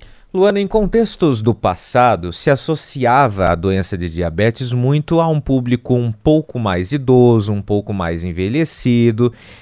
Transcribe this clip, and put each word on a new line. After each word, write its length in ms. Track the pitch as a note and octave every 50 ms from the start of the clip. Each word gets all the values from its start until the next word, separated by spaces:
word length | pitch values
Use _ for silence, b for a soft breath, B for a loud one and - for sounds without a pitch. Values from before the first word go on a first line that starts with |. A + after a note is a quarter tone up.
| b b b b b b -
Luana, 260 | F#3 F#3+ G#3 G3 G3+
em 60 | G3+
contextos 760 | F#3+ - A3 G#3 F3 - A3+ A3+ G#3 - - F#3 D#3 C3 G#2+
do 140 | A2 A#2+ G#2+
passado, 760 | - - G2+ F2+ - - - - B2 B2 B2 G#2+ F2 E2+ F2
se 200 | E2+ - - D#3
associava 960 | C#3 B2+ - - D#3+ D3 - - - C#3 B2 A#2 B2 C#3 C#3+ A#2+ G2+ G2 F#2
a 80 | F2+ F2
doença 420 | E2+ E2+ F#2+ F#2+ F#2+ F2+ - G#2
de 140 | F2 F2 E2+
diabetes 600 | D#2+ E2+ F2 E2+ D#2+ E2 G#2 A#2 A2+ - C3 A#2+
muito 480 | B2 B2 A#2+ C3 C#3+ D3+ D3 - E3 E3
a 80 | E3 E3
um 120 | D#3 D3+
público 540 | - - C3+ C3 B2 B2 B2 A#2+ - - B2+
um 180 | B2 A#2+ A#2 G#2+
pouco 460 | - _ D#3 D#3 D#3 D3+ - - C#3
mais 340 | A2 G2+ F#2 F2+ F#2 F#2 C#3+
idoso, 640 | D3 C3 B2 B2+ B2 B2 A#2+ A#2 A2 G2+ G#2+ G#2
um 80 | G2+ G2
pouco 320 | - G#2 G#2 G#2 - G#2
mais 280 | F#2+ F2 E2+ E2+ E2 E2+
envelhecido. 1080 | F2+ E2 F2 F#2 G2 A#2+ D#3 E3 - - - - B2+ A#2+ A#2+ A#2 A#2 A2+ A2 A#2+ A#2+ B B B B B B